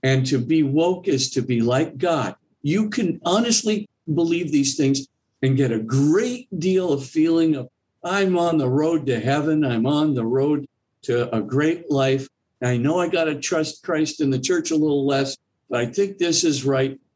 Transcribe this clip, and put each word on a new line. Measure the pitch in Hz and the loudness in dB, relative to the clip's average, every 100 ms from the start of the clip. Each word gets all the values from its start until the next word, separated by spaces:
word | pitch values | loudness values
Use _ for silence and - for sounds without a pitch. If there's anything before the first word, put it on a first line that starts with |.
And | 135 131 131 | 0 0 2
to | 135 | -2
be | 120 160 | 0 0
woke | 143 147 170 180 - | 2 2 0 0 -2
is | 135 - | -2 -2
to | 135 | -4
be | 120 120 | 0 0
like | 113 127 160 123 | 2 2 0 -2
God. | 175 156 107 - _ _ | -2 0 -2 -8 _ _
You | 143 190 214 | -2 0 0
can | 226 185 - | 0 -2 -2
honestly | - 277 240 226 214 208 - _ - | 0 0 2 0 0 -4 -6 _ -4
believe | 151 165 170 160 | 0 0 0 0
these | 147 135 - | 0 0 0
things | 139 135 - _ _ - | 0 0 -4 _ _ -4
and | 135 131 | 0 2
get | 131 | 2
a | 113 | 0
great | 113 131 147 185 247 247 - 175 | 0 2 4 2 0 -6 -8 -4
deal | 180 185 180 | 0 0 0
of | 139 131 | -2 -2
feeling | 160 160 165 165 | 0 2 4 2
of, | 143 127 _ _ _ | 0 -6 _ _ _
"I'm | 175 196 196 175 | -4 0 2 2
on | 170 160 | 2 2
the | 127 | 2
road | 135 156 165 135 | 2 2 0 0
to | 117 | -2
heaven. | 117 143 147 156 | 0 0 0 0
I'm | 143 117 117 | 0 0 2
on | 147 151 | 2 2
the | 127 113 | 0 0
road | 131 143 147 143 _ _ _ | 0 0 0 -4 _ _ _
to | - 120 120 | -2 -2 0
a | 110 | -2
great | 104 131 156 170 - | -2 0 0 -2 -2
life. | 139 135 135 135 _ _ - | 0 2 0 -4 _ _ -6
I | 123 123 | -2 0
know | 135 180 | 0 0
I | 170 | 0
gotta | 175 160 143 | 0 -2 -2
trust | - 165 156 - | -4 -2 -2 -6
Christ | - 156 151 - | -4 -2 -2 -2
in | 139 | -2
the | 131 | 0
church | 131 175 - | 0 -2 0
a | 160 | 0
little | 151 143 139 | 2 0 0
less, | 139 135 - _ _ - | 0 -2 -6 _ _ -6
but | 120 | -4
I | 117 | -2
think | - 196 196 | -2 -2 0
this | 170 160 | 0 2
is | 165 135 | 0 0
right. | 131 135 135 135 _ | 0 0 0 -4 _